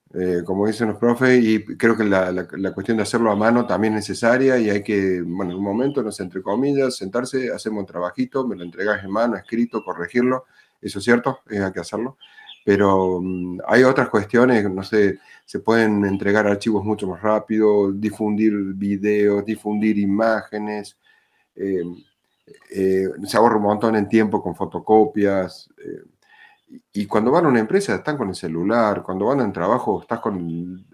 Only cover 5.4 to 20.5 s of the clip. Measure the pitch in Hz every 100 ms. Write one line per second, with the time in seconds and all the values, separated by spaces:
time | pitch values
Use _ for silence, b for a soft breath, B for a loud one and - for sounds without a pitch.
5.4 | 92 90 101 107 139 143 110 - 92 92
6.4 | - 107 139 139 135 123 95 120 127 131
7.4 | 123 - 113 107 95 87 90 - 127 135
8.4 | 123 92 87 87 101 101 98 104 120 101
9.4 | - 117 117 113 90 87 87 123 123 127
10.4 | b b b b 104 101 101 120 135 123
11.4 | _ 104 95 95 85 104 123 - B B
12.4 | B B - 98 101 95 92 90 92 92
13.4 | 90 90 - 113 127 135 123 107 98 120
14.4 | 127 117 101 95 95 110 98 95 B B
15.4 | _ 98 - 117 110 104 98 98 101 104
16.4 | 104 101 113 104 104 104 95 87 107 107
17.4 | - 110 107 104 98 98 107 - 107 104
18.4 | 110 104 98 95 101 98 104 104 104 101
19.4 | 101 107 107 107 107 104 98 101 113 110
20.4 | -